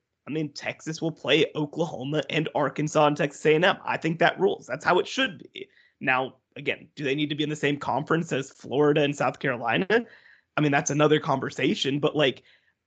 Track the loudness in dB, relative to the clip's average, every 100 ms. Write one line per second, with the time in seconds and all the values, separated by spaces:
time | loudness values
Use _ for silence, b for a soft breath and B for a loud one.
0 | _ _ -10 -6 -6 -8 -10 -10 -10 -6
1 | -6 -4 2 2 2 0 -4 -2 -4 -4
2 | -4 -4 -2 -2 -2 0 -2 -2 -2 4
3 | 4 4 -2 0 2 4 4 2 -2 -4
4 | -2 2 2 4 0 0 -6 -6 2 2
5 | 2 -2 -4 -4 -18 -16 -18 b b b
6 | -2 -2 -2 -8 _ -10 -6 -6 -8 -6
7 | -4 -2 -2 -2 -4 -2 -2 -2 -2 -4
8 | 0 -2 0 -4 -6 -12 -4 2 4 4
9 | 2 0 -2 -2 -4 -4 0 0 2 0
10 | 0 b b b b -2 2 2 0 4
11 | 4 4 0 -2 -4 -2 -2 0 -2 0
12 | 0 2 0 0 _ b b b